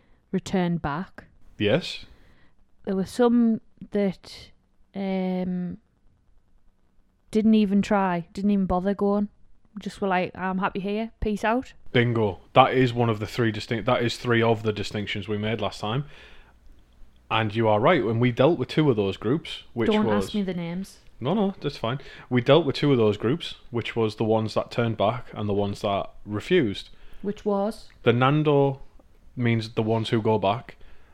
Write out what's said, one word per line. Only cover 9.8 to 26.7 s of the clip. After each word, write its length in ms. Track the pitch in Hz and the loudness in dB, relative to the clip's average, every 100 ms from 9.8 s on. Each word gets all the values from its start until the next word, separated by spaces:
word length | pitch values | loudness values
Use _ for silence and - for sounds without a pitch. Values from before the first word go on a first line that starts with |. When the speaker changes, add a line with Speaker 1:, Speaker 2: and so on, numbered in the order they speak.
| 302 - | -12 -6
Speaker 1:
were 80 | 196 | -2
like, 240 | 180 180 - | 0 -2 -6
"I'm 240 | 185 185 | -4 -2
happy 200 | 196 202 | -4 -4
here, 320 | 196 214 226 - | -4 -6 -6 -6
peace 240 | 220 202 | -4 -2
out." 300 | 214 240 - - - | 0 -2 -4 -14 -2
Speaker 2:
Bingo. 480 | 123 120 113 104 87 - | 0 2 2 -2 -4 2
That 200 | 131 131 | 4 6
is 200 | 131 127 | 4 2
one 160 | 120 117 | 2 0
of 100 | 104 | 0
the 80 | 107 | -4
three 240 | - 113 | -2 -2
distinct, 340 | 107 - 113 113 | -2 -6 -4 0
that 160 | 123 | 0
is 120 | 117 - | 0 -2
three 240 | 123 117 | 0 2
of 220 | 113 107 | 4 2
the 80 | 110 | 0
distinctions 540 | 104 98 107 101 107 101 | -4 -6 -6 -6 -8 -6
we 100 | 104 | -4
made 220 | 107 113 | -2 -2
last 180 | 98 - | -4 -4
time. 260 | 107 123 147 - - - - _ - - _ - - - _ | -4 -4 -6 -14 -20 -20 -20 _ -20 -20 _ -20 -20 -20 _
And 220 | 110 110 110 | -2 0 2
you 120 | 110 | 2
are 120 | 104 | 4
right, 260 | 143 170 104 | 4 2 2
when 140 | 113 | 2
we 120 | 123 | 0
dealt 280 | 123 139 170 | 4 4 4
with 80 | 123 | 0
two 200 | - 151 | 2 2
of 60 | 107 | 2
those 220 | 98 - | 0 -2
groups, 460 | 104 160 - - - | -2 -2 -4 -14 -10
which 160 | 117 220 | -2 2
Speaker 1:
Don't 140 | 214 214 | 2 2
Speaker 2:
was 200 | 208 190 | 0 0
Speaker 1:
ask 100 | 208 | -4
me 80 | |
the 100 | 190 | -4
names. 460 | 175 170 180 196 - - - | -6 -6 -8 -10 -16 -20 -6
Speaker 2:
No, 140 | 123 | -2
no, 220 | 214 196 - | 0 0 -2
that's 180 | 143 - | -8 -4
fine. 220 | 113 139 - - - | -4 -4 -8 -20 -2
We 120 | 123 | 2
dealt 240 | 120 156 143 | 6 6 4
with 100 | - | 0
two 160 | 147 | 2
of 60 | 127 | 4
those 200 | 107 104 | 4 2
groups, 380 | 110 165 - - - | -2 -2 -6 -14 -8
which 240 | 117 - 117 | -6 -4 -2
was 200 | 110 - | -2 0
the 80 | 110 | 0
ones 280 | 110 110 | 0 0
that 160 | 113 - | -4 -4
turned 260 | - 117 107 | -2 -2 2
back 300 | 101 120 - | 0 0 -8
and 160 | 113 104 | -6 -2
the 40 | |
ones 280 | 101 101 98 | -2 -2 -4
that 280 | 104 98 - - 104 | -4 -4 -6 -12 -10
refused. 640 | 104 - 180 110 | -8 0 2 2